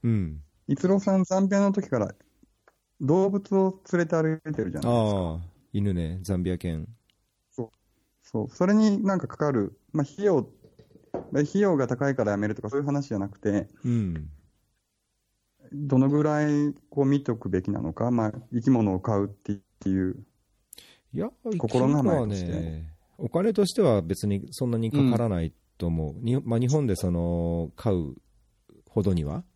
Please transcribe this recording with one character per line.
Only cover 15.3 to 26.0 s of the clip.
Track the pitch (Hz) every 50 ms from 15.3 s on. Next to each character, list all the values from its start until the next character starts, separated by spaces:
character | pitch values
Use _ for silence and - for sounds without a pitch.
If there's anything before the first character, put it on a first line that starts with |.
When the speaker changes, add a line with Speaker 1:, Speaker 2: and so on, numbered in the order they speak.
| _ _ _ _ _ _ _ -
Speaker 2:
ど | - 143 151 139 135 127
の | 135 135
ぐ | 143 147 151
ら | 151 151 151 151 151
い | 147 147 147 147 - - _ _
こ | - 143 139
う |
見 | 135 139 143 139
て | -
お | 120
く | 107 - 98
べ | 92 95
き | 92 -
な | 101 -
の | - - -
か、 | - 113 120
ま | 123 120 113 107
あ、 | 107 127 - - -
生 | 120
き | 113 135
物 | 131 120 107 101 95
を | 92
飼 | 92 - 110 101
う | 101
っ | 101
て | 101 _ _ - 104 98 _ _ _ _ - 98
い | 95 95 95 92
う | 92 - 110 _ _ _ _ _ _ _ _ _ - - - - - _ _ _ -
Speaker 1:
い | 135
や、 | 180 240 - _ _ 240 214 175
Speaker 2:
心 | - 113 - 127 127 135
構 | - - - 214 175
え | 147 120 107
と | 101
し | 95
て。 | 90 85
Speaker 1:
生 |
き | 85
物 | -
は | 85 82
ね、 | 78 78 82 78 78 _ _ _ _ _
お | - -
金 | - 165 185 220 214
と | 220 202
し | 175 -
て | -
は | 208 156 117 101
別 | 85 82 95 - - 104
に | 101 98 - -
そ | - - 131
ん | 123
な | 117 113
に | 113 113
か | 117 143 139 127
か | 117 113
ら | 120 117
な | 101 87
い | 82 80 - _ _ _ _ _
と | - 85
思 | 82 80